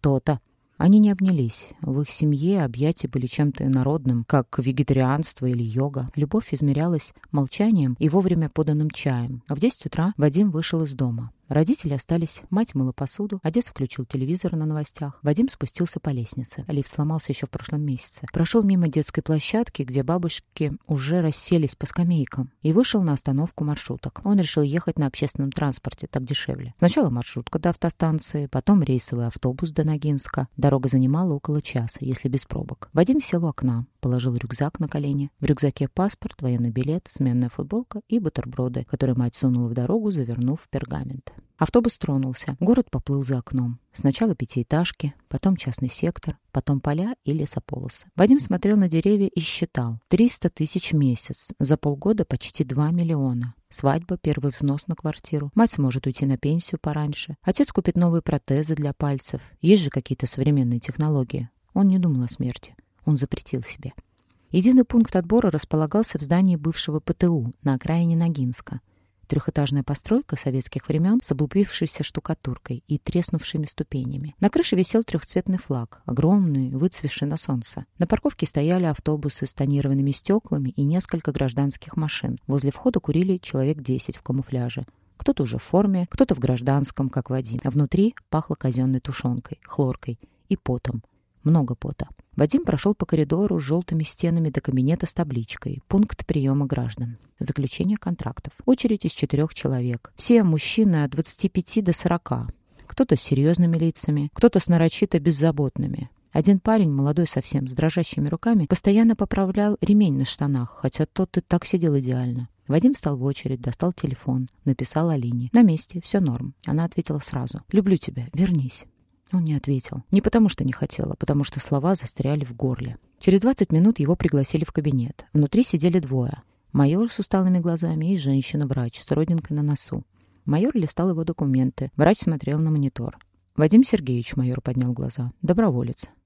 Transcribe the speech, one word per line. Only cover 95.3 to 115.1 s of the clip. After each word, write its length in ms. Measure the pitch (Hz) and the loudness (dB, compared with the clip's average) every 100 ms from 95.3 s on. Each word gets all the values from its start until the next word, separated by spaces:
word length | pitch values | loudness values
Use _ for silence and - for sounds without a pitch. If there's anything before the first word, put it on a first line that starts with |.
| 120 113 - - 131 _ | -4 -6 -10 -8 -10 _
"Пункт 380 | 196 214 - - | 2 2 0 -2
приема 400 | 156 135 139 139 | 0 2 2 0
граждан". 520 | 127 120 110 120 117 _ _ | -2 -4 -6 -8 -10 _ _
Заключение 580 | - - 135 - 180 214 | -6 -4 -4 -2 -2 0
контрактов. 560 | - 175 - - - _ - | -4 -6 -6 -10 -14 _ 0
Очередь 380 | 254 240 214 | 2 2 0
из 80 | 165 | -2
четырех 420 | - 151 143 156 | -4 -2 0 -2
человек. 580 | - - 131 123 117 - _ | -2 -2 -2 -2 -6 -10 _
Все 260 | - 233 | 4 6
мужчины 600 | 190 160 - - 214 160 | 6 2 0 2 4 4
от 80 | 147 | 2
двадцати 380 | 139 160 - 190 | -2 -4 -2 -2
пяти 320 | - 175 - | -2 -2 -2
до 100 | 190 | 0
сорока. 540 | 165 170 170 - 123 117 - _ _ - | 0 0 -2 -2 -6 -6 -12 _ _ -18
Кто-то 300 | - 262 135 | -2 2 2
с 40 | |
серьезными 560 | - 135 147 170 175 165 | 2 2 4 4 4 4
лицами, 520 | 165 - - 147 147 | 0 -2 -2 -2 -2
кто-то 260 | - 240 196 | 6 6 6
с 80 | - | 2
нарочито 500 | 170 165 - 202 170 | 4 4 2 0 2
беззаботными. 920 | 151 147 160 147 139 - - - - _ _ | 2 2 2 2 -2 -2 -4 -4 -10 _ _
Один 300 | 156 156 196 | 2 6 4
парень, 320 | - 220 175 | 4 4 4
молодой 340 | 139 139 151 165 | 2 2 2 0
совсем, 420 | - - 143 131 | 0 -2 -2 -2
с 40 | |
дрожащими 560 | 127 156 175 165 - 147 | 0 0 0 -2 -2 -2
руками, 380 | 165 233 226 151 | -2 2 2 4
постоянно 500 | 185 - 202 226 220 | 2 4 6 6 4
поправлял 600 | 202 - 190 190 208 208 | 0 0 0 2 0 0
ремень 380 | - 208 202 135 | 4 4 6 2
на 60 | |
штанах, 520 | 131 - 143 139 123 - | -2 -2 -2 0 -4 -4
хотя 260 | 135 - 156 | -6 -2 -4
тот 300 | - 185 - | -2 -2 -2
и 20 | |
так 240 | - 175 | 0 -2
сидел 340 | - 185 165 143 | 0 0 2 2
идеально. 500 | 127 127 123 123 120 _ - | 0 -2 -2 -4 -8 _ 0
Вадим 260 | 147 240 | 4 4
встал 220 | 277 160 139 | 2 -2 -2
в 80 | |
очередь, 360 | 131 139 143 131 | -2 -4 -4 -4
достал 320 | 123 117 170 | -6 -2 -2
телефон, 560 | 175 143 127 - 127 127 _ | -2 -6 -4 -4 -4 -4 _
написал 440 | - 131 131 - | -2 -2 -2 -2
Алине. 420 | 170 | 0